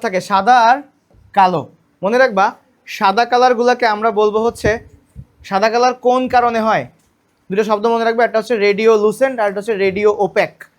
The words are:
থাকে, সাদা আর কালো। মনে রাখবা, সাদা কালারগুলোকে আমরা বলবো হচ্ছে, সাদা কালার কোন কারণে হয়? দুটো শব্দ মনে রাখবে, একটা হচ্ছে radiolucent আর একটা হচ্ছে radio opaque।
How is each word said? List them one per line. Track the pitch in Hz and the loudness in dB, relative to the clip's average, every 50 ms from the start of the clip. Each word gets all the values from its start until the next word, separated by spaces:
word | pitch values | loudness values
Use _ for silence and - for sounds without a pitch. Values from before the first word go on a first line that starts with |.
| - | -6
থাকে, | 220 185 185 | -6 -6 -6
সাদা | 175 - 202 190 196 233 254 247 226 226 | -4 -2 -2 0 2 4 4 4 4 4
আর | 254 285 285 - _ _ _ _ _ _ _ _ - | 2 0 -2 -8 _ _ _ _ _ _ _ _ 0
কালো। | 202 190 185 180 151 123 - _ _ _ _ _ _ - | 2 2 2 2 -2 -6 -8 _ _ _ _ _ _ -4
মনে | 196 233 254 | -2 0 2
রাখবা, | 262 254 208 190 196 233 294 - _ _ _ _ _ | 2 2 2 0 0 -2 -2 -8 _ _ _ _ _
সাদা | - - - 220 196 190 226 240 | -18 -6 -2 -2 0 2 0 0
কালারগুলোকে | 214 247 247 254 254 247 214 240 247 247 - 247 220 208 | 0 2 2 2 2 2 2 0 0 0 0 0 -2 -2
আমরা | 208 220 233 | -2 -2 -2
বলবো | 208 208 214 214 202 220 226 | 0 0 0 0 0 -2 -2
হচ্ছে, | 233 226 - - 208 214 233 - - - _ _ _ _ - - - _ _ - | -4 -4 -4 -2 -4 -4 -4 -8 -14 -20 _ _ _ _ -20 -20 -20 _ _ -10
সাদা | - 196 190 208 220 | -6 -2 0 0 0
কালার | 220 240 247 254 247 | 2 0 0 0 0
কোন | 254 - 247 247 254 254 247 | 0 0 0 0 0 0 0
কারণে | 254 247 240 240 226 226 214 220 | 0 0 0 0 0 -2 0 0
হয়? | 208 160 123 - - _ _ _ _ _ _ _ _ _ _ - | 0 -2 -4 -6 -12 _ _ _ _ _ _ _ _ _ _ -6
দুটো | 185 202 214 | -4 -2 0
শব্দ | 214 214 208 208 233 233 | 0 -2 -2 0 -2 -2
মনে | 233 226 226 | 0 -2 -2
রাখবে, | 226 233 233 | 0 0 0
একটা | 220 220 220 | 0 0 -2
হচ্ছে | 208 - 247 214 202 | -2 -2 -2 0 0
radiolucent | 208 202 190 220 226 226 214 208 214 208 214 262 269 262 233 | 0 0 2 2 2 4 4 2 0 0 0 -2 -2 0 -2
আর | 214 202 | -4 -4
একটা | 190 208 | -4 -4
হচ্ছে | 202 226 220 185 196 | -6 -6 -4 -2 -2
radio | 196 190 208 208 214 208 208 202 | -2 -2 0 0 0 0 0 -2
opaque। | 185 - 214 175 156 - _ - - _ | -2 0 -2 -2 -2 -4 _ -20 -20 _